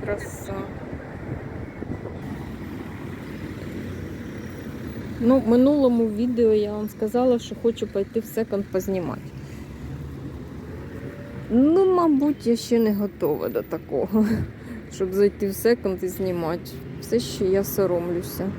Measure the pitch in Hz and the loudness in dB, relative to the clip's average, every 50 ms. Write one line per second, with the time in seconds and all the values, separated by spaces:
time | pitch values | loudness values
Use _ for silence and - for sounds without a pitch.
0 | 196 202 202 196 - - - - - 196 196 196 196 196 196 - 196 - - - | -2 -4 -4 -4 -4 -10 -10 -10 -8 -8 -6 -6 -6 -8 -8 -10 -10 -10 -10 -10
1 | - - - - - - - - - - - - - - - - - - - - | -10 -12 -12 -10 -8 -8 -8 -8 -8 -10 -10 -10 -10 -10 -10 -10 -8 -8 -8 -8
2 | - - - - - - - - - - - - - - - - - - - - | -8 -10 -10 -10 -8 -8 -8 -8 -8 -10 -10 -10 -10 -10 -10 -10 -10 -10 -10 -10
3 | - - - - - - - - - - - - - - - - - - - - | -10 -10 -10 -10 -10 -10 -10 -10 -10 -10 -10 -10 -10 -8 -8 -8 -8 -8 -8 -8
4 | - - - - - - - - - - - - - - - - - - - - | -8 -8 -10 -10 -10 -10 -10 -10 -10 -10 -10 -10 -10 -10 -10 -8 -10 -8 -8 -8
5 | - - - - 240 226 262 269 - 214 233 247 254 277 302 294 269 254 240 233 | -8 -8 -4 2 4 6 6 6 6 6 6 6 8 6 6 6 6 4 6 4
6 | 226 220 208 208 240 247 247 226 240 220 214 214 208 208 208 208 214 208 - - | 2 2 2 0 0 0 4 4 6 6 6 6 4 2 -2 -4 -4 -6 -4 -4
7 | 220 214 214 240 247 262 240 240 - - 214 - - 233 226 - 226 208 - 202 | -4 0 2 4 4 6 4 4 0 -6 -10 0 0 0 0 0 -4 -2 -2 -2
8 | 196 - - 226 214 - - 220 220 220 - 196 202 - - 185 185 196 190 185 | -2 0 -2 -4 -4 -2 -2 -2 -2 0 0 -2 -2 0 -2 -2 0 0 -2 0
9 | 170 147 113 - - - - - - - - - - - - - - - - - | 0 -2 -4 -6 -8 -10 -12 -12 -12 -12 -12 -12 -12 -12 -12 -12 -10 -10 -8 -8
10 | - - - - - - - - - - - - - - - - - - - - | -10 -10 -10 -10 -10 -10 -10 -10 -12 -12 -12 -12 -12 -12 -12 -10 -10 -10 -10 -10
11 | - - - - - - - - - - 214 240 269 302 330 381 392 370 370 359 | -10 -10 -10 -10 -12 -12 -10 -12 -4 2 6 6 8 8 8 8 6 6 6 6
12 | 339 330 294 262 285 302 285 - - 226 233 226 - - 240 233 226 214 208 202 | 6 6 6 6 4 4 2 2 2 2 2 2 4 2 4 4 6 4 4 2
13 | 208 196 - - 180 143 151 - 80 107 - 117 104 - - 151 139 - - 135 | 0 -2 -2 0 0 0 2 2 0 0 0 -2 -2 -2 -6 -6 -4 -2 0 0
14 | - - 202 220 220 208 226 - - - - - - - - 220 - - - - | 0 2 4 4 4 4 2 0 -2 -4 -6 -12 -12 -12 -12 -12 -12 -12 -4 -4
15 | 196 185 185 196 202 202 - - 208 196 196 - - 226 240 240 - 196 190 180 | -2 0 4 4 4 4 4 0 -2 -2 -2 2 4 4 4 4 2 -2 -2 0
16 | - 180 185 - 196 185 180 175 165 156 170 175 - - - - - - - - | -2 -4 -2 -2 0 0 0 0 0 0 -2 -2 -6 -10 -12 -12 -12 -12 -12 -12
17 | - - - 240 240 - - - 208 185 190 196 202 - - - 196 180 175 170 | -4 0 0 0 0 0 -2 0 2 4 4 4 2 2 2 2 2 4 4 2
18 | 170 175 175 175 185 - - - 185 196 196 | 0 0 -2 -2 -2 -4 -6 -4 -4 -4 -4